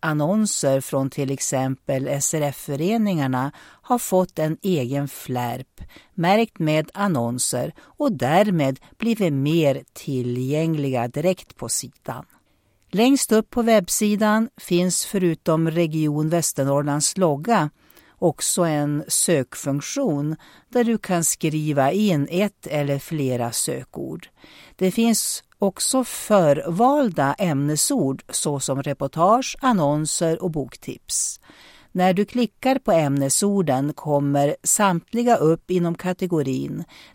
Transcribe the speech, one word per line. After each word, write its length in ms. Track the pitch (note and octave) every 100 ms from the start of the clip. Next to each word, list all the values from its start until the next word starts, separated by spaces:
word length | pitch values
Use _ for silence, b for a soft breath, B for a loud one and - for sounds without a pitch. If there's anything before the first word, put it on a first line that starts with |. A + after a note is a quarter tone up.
annonser 800 | D#3+ D3+ D3+ G#3+ G#3 - C#3 C3+
från 300 | - C#3 C3+
till 200 | - C3+
exempel 800 | C3+ - C3+ C3 C3 - C3+ C#3
S 260 | C#3 -
R 80 | D#3+
F-föreningarna 1080 | C#3+ - - C#3 F3 A3+ G#3 E3+ C3+ B2+ C#3 -
har 380 | - - - A#3+
fått 400 | - F#3 F#3 -
en 180 | D#3 D#3+
egen 460 | G3 E3 B2 C#3 C#3
flärp 720 | - - B2 A#2+ B2+ - - - B B
märkt 440 | - E3+ G#3 A3+ -
med 320 | D#3 D#3 D#3
annonser 800 | - G3+ C#3+ A#2 B2 - B2 D3 -
och 320 | - - D4
därmed 680 | D#3 B2+ E3+ G#3 E3+ C3+ C3 b b
blivit 340 | A3+ A3+ F3+
mer 500 | C#3 C#3+ E3 D3 C3+ -
tillgängliga 1160 | - - C3 A#2+ B2 C3 D3+ D#3+ D#3 C#3 B2+ A#2+
direkt 480 | C#3+ F3 F3+ - -
på 120 | A#2
sidan. 560 | - B2 - - B2 - _ _ _ _ _ _
Längst 420 | F3+ B3 C#4 -
upp 180 | A3 -
på 120 | A#3+
webbsidan 840 | A3+ G#3+ F3+ - G#3 G#3 G#3+ A3 A3+ -
finns 500 | - F3 F3+ - -
förutom 640 | G3 F3+ D#3+ - D#3+ E3
Region 580 | E3 E3 D#3 D3+ D3 D#3
Västernorrlands 880 | E3+ - - C#3 C#3+ D3 D3 - -
logga 540 | F3 C#3+ F#3+ A3 D3+ b b b b b
också 440 | F3 - - -
en 420 | E3+ D3+ D3 D3 -
sökfunktion 1300 | - - D3+ B2+ - C#3+ C#3 - C#4 B3+ C#3+ D3 D#3+ b b b
där 160 | B3
du 140 | A#3 A3
kan 260 | - F3
skriva 680 | D#3+ - D#3+ D#3 D3+ C#3+ C3+
in 360 | F#3+ G#3+ D#3 C#3
ett 360 | F3 G#3 _ D#3
eller 320 | D3 C#3+ C#3
flera 540 | - D#3 C3 B2 A#2
sökord. 760 | - - C3 C3 - C#3 E3 - B B B B B
Det 140 | F#3
finns 540 | A3+ A#3 G#3+ - - - -
också 440 | G3 - - C4
förvalda 1300 | A#3+ - - G#3 D#3 C#3+ - F3 B3 D4 B3 D3+ C#3
ämnesord 880 | C#3+ F3+ C#3 C#3+ D#3 - C4+ C3+ C3+ -
såsom 520 | - D#3+ C#3+ - C3+
reportage, 760 | C#3+ C#3 C#3 D#3+ F3+ A#3+ C4 -
annonser 840 | C4 G3+ C#3+ D3+ D#3 - E3 E3
och 80 | D#3+
boktips. 880 | D#3 C3 - - A2+ - - - - B B B B B
När 200 | F3+ F#3
du 120 | F#3
klickar 540 | G#3 B3 A#3 - C4 C4+
på 140 | -
ämnesorden 1000 | E3 C#3+ C#3 C#3 - G3+ G3+ D#3 B2+ C#3+
kommer 640 | - D3+ C#3+ C#3+ C#3 C#3+ -
samtliga 760 | - - G3+ E3+ - A3+ A#3+ A3+
upp 340 | D#3 E3 -
inom 240 | F3+ E3+
kategorin, 880 | E3+ F#3 F3+ F#3 E3 C3+ C3 C#3+ D#3+ E3+ B B